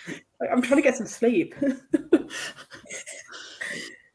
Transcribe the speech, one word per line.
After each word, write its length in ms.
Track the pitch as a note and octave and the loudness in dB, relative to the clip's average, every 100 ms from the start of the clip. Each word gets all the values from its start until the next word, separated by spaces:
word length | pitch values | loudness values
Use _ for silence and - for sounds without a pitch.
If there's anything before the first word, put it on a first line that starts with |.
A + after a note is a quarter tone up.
| - - - - | -14 -14 -14 -8
Like, 100 | A#3+ | -2
"I'm 120 | B3 | 0
trying 160 | B3 C#4 | 4 4
to 40 | |
get 140 | C#4+ B3 | 4 2
some 100 | G#3 | -2
sleep." 480 | - A#3 A3 - - | 0 2 4 0 0
<laughs> 40 | C#4 C4 - - - D#4+ - - - - - - - - - - - - - - - - - - _ | -2 -2 -2 -2 4 2 2 -10 -10 -12 -18 -20 -16 -14 -14 -16 -16 -18 -18 -12 -10 -8 -10 -16 _